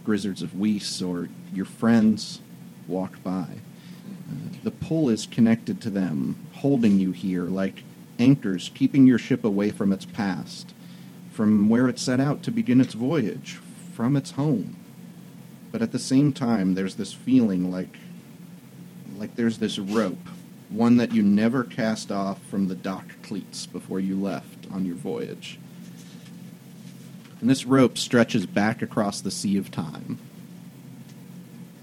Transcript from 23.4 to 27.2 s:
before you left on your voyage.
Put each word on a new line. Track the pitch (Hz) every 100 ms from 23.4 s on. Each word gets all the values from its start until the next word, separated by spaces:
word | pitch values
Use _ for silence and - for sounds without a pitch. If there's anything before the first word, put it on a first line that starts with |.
| - - -
before | 90 - 92
you | 95 95
left | 98 76 - - -
on | 95 92
your | 85
voyage. | 98 62 55 50 - - - - - - - - - - - - - - - - - -